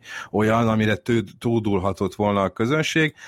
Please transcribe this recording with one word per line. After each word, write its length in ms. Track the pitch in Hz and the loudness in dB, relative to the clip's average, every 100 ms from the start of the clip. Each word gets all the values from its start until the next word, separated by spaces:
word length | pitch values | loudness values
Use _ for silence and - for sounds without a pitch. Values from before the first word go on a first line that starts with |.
| - - - | -6 -16 -6
olyan, 360 | 104 110 113 113 | 0 2 2 2
amire 260 | 110 107 104 | 2 2 0
tő-, 280 | - 113 101 - | 0 0 -2 -6
tódulhatott 760 | 123 117 104 98 98 95 98 - | -2 0 0 0 0 -2 -4 0
volna 260 | 104 101 | 0 2
a 80 | 95 | 0
közönség, 640 | - 117 156 151 160 156 - | 0 -2 0 0 0 0 -4